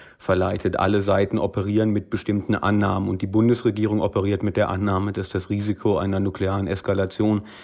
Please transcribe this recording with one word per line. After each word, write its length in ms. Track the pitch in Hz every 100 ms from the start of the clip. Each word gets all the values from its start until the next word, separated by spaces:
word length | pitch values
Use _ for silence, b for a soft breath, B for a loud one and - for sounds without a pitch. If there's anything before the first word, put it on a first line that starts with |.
| B B
verleitet. 640 | - 92 92 101 - -
Alle 240 | 95 104
Seiten 340 | 101 95 101 107
operieren 540 | - 104 98 107 110
mit 180 | 101 -
bestimmten 460 | 104 - 101 - 104
Annahmen. 520 | 101 104 98 95 98
Und 140 | 92
die 60 | 98
Bundesregierung 760 | 107 117 117 113 104 107 107
operiert 400 | 98 104 98 98
mit 160 | 104 107
der 120 | 104
Annahme, 420 | 95 101 95 101
dass 180 | 101 92
das 220 | 95 -
Risiko 480 | 101 104 98 110 92
einer 200 | 98 98
nuklearen 460 | 98 - 95 98 90
Eskalation 800 | 98 - 98 95 - 107 104 B B